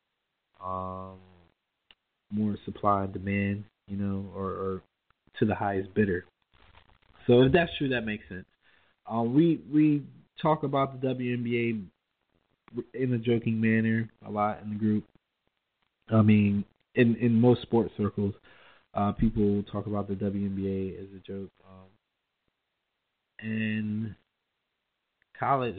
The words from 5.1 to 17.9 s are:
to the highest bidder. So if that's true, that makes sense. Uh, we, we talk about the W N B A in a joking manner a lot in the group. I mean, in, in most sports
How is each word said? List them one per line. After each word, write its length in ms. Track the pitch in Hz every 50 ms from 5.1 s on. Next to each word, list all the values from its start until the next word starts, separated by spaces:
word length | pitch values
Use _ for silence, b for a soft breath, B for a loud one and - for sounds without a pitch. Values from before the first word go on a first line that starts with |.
| _ _ _ _ - -
to 60 | 120
the 100 | 107 95
highest 380 | - 110 101 98 95 95 95 92
bidder. 300 | 107 107 98 90 90 - - _ _ _ _ _ _ _ - - - _ _ _ _ _ _ _ - -
So 160 | - 120 123 131
if 100 | 135 175
that's 180 | 175 170 165 - -
true, 100 | 151 131
that 140 | 131 120 113
makes 240 | 110 107 101 - -
sense. 160 | 95 92 92 - _ _ _ _ _ _ _ _ _ _ _
Uh, 160 | - 110 117 117
we, 380 | 117 123 147 170 170 156 - 80 123 143
we 320 | 151 151 151 147 147 135 - - - - _ _ -
talk 220 | - 160 156 156 147
about 360 | 139 139 139 135 135 131 127
the 80 | 131 131
W 260 | 127 127 123 123 123
N 100 | 123 120
B 440 | 117 120 120 117 117 117 107 95 82 - _ _ _ _ _ _ _ _ _ _ _ _ _ _ - 113 120 - - -
A 60 | 127 131
in 100 | 127 123
a 60 | 117
joking 420 | 113 120 117 117 - 120 113 110
manner 480 | 113 113 113 113 113 113 113 113 117 113 - _ -
a 40 | 104
lot 300 | 104 104 104 107 107 - 104
in 80 | 107
the 60 | 107
group. 280 | 104 110 107 107 107 - - _ _ _ _ _ _ _ _ _ _ _ _ _ _ _ _ _ _ _ -
I 120 | 110 110 107
mean, 420 | 107 107 107 104 101 101 101 98 - _ _ _ _ -
in, 220 | 123 123 117 113
in 240 | - 120 120 117 113
most 220 | 120 123 120 117 -
sports 300 | - - 117 104 -